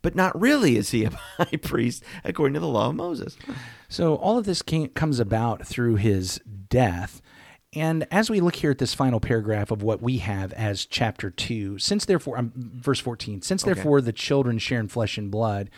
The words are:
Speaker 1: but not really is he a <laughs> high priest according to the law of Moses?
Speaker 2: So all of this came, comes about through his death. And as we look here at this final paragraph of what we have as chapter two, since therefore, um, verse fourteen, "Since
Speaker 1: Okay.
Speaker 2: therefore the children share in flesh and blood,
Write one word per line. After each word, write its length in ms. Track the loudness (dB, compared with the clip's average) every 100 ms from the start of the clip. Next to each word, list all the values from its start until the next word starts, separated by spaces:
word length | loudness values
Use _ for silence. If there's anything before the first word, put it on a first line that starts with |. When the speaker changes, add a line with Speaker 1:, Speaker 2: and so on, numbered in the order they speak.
Speaker 1:
but 140 | -2
not 240 | 2 2 4
really 360 | 4 6 6 4
is 140 | 2
he 120 | 0
a 60 | 0
<laughs> 260 | -2 -12 -2
high 200 | -2 -2
priest 420 | -2 0 0 -2 -14 -8
according 300 | -6 0 0
to 60 | 0
the 80 | 0
law 200 | 0 0
of 60 |
Moses? 420 | -2 -4 -6 -8 -12 -14 -14 -14 -20 -14
Speaker 2:
So 260 | 0 2
all 240 | 2 2 0
of 80 | 0
this 160 | -4
came, 260 | -2 -2 -2
comes 300 | -2 0 2
about 460 | 2 2 0 -2 -6
through 300 | 0 2 4
his 440 | 4 2 0 -8 -12 -16 0
death. 500 | 2 4 0 -8 -12 _ -20 -20 -20 _
And 320 | -4 0 0 2
as 200 | 0 2
we 100 | 4
look 160 | 2 2
here 140 | 0
at 80 | 2
this 160 | 0
final 260 | 2 2 2
paragraph 500 | 2 0 2 0 0
of 120 | 0
what 180 | 0 0
we 180 | 0 -2
have 360 | -2 -4 -6
as 320 | -4 -4 -2 -4
chapter 420 | -2 -2 -2 -8
two, 500 | -6 -6 -4 -4 -4
since 280 | -2 0 2
therefore, 320 | 0 0 -4
um, 120 | -4 -6
verse 420 | -12 -4 0 0
fourteen, 440 | -2 -8 -8 -8
"Since 200 | -2 0
Speaker 1:
Okay. 120 | 2
Speaker 2:
therefore 260 | 2 4 4
the 100 | 4
children 440 | -4 0 2 4 0
share 220 | 0 -2
in 80 | -2
flesh 300 | -2 -2 -2
and 120 | -4
blood, 380 | -2 0 0 -4